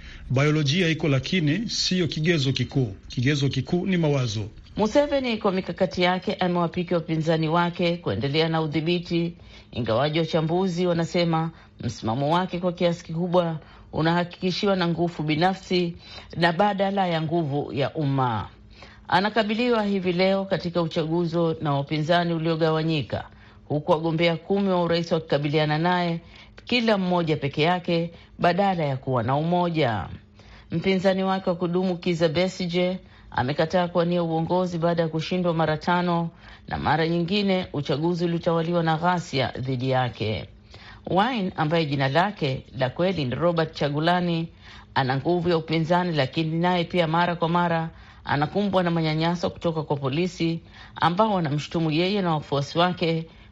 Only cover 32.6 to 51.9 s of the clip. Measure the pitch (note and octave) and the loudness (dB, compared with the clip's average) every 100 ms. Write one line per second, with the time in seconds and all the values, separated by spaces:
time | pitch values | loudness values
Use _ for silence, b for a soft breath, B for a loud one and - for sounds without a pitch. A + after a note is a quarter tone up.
32.6 | F3+ F3+ F3+ F#3 B B B - B2 D3 | -4 0 0 -2 B B B -4 -2 0
33.6 | E3 F#3 F3 F3 E3+ F3 E3 D#3+ E3 F3+ | 2 2 2 0 2 2 0 0 0 0
34.6 | F3+ E3+ E3+ E3+ E3 D#3+ - F#3 F3 E3 | 0 0 0 0 0 -2 -2 -2 0 0
35.6 | D#3 D#3 - F3+ F3 E3+ E3+ B B B | 0 0 0 0 2 0 -2 B B B
36.6 | - C#2+ A2+ D#3 E3 E3+ E3+ G#3 G3 F#3 | -10 -4 0 2 2 0 0 0 2 0
37.6 | F3+ D3 C#3 C#3+ E3+ F3 F3 E3+ E3+ E3 | -2 -6 -2 0 0 0 0 0 0 0
38.6 | E3 F3 E3 D#3 F3 F3 - C3+ A#2+ - | 0 0 2 2 2 0 -2 -2 -2 -4
39.6 | B2+ B2+ C3 B2+ B2 - G#2+ E2+ - - | -4 -2 0 0 0 -2 -4 -4 -8 -18
40.6 | B B B B - F3 A#3 A#3+ F#3 - | B B B B -2 2 2 0 -4 -2
41.6 | D#3 E3+ D3+ C#3 C3+ D3+ G3+ G3+ D3 C3 | 0 0 0 0 0 2 0 0 -4 -4
42.6 | - B2 B2+ - F3+ E3+ B2+ C3 E3+ E3 | -8 -4 -4 0 -2 0 -4 0 0 0
43.6 | D#3 - D3 C#3+ D#3+ F3+ F3 E3 E3 B | -2 -2 -2 0 2 2 0 -2 -4 B
44.6 | B B B C3 B2+ C3+ D3 F3 E3+ D#3+ | B B B -2 0 0 0 0 2 0
45.6 | D#3+ D#3+ D#3+ F3+ F3+ D3+ C3 E3 D#3+ E3 | 0 -2 2 2 2 0 0 0 -2 0
46.6 | F3+ F3+ E3+ F3+ D#3+ E3 F3 E3+ D#3+ F3 | 2 0 0 0 2 2 2 0 0 2
47.6 | F3 E3 D#3+ B B B - C#3 D3 G3 | 2 0 -2 B B B -4 -2 0 0
48.6 | G#3 G3 F3 E3+ D#3 D#3 E3 F3 F#3 - | 2 2 2 2 0 2 0 0 -4 -2
49.6 | E3+ D#3+ C#3+ C#3+ C3+ C#3+ F3+ - E3 E3 | -4 -2 -4 -2 -2 0 -2 0 -2 -2
50.6 | - B B - D#3+ F3 A3 F#3 D#3 D3 | -8 B B 0 0 4 2 2 0 -2
51.6 | - F3 D#3+ | -2 -2 0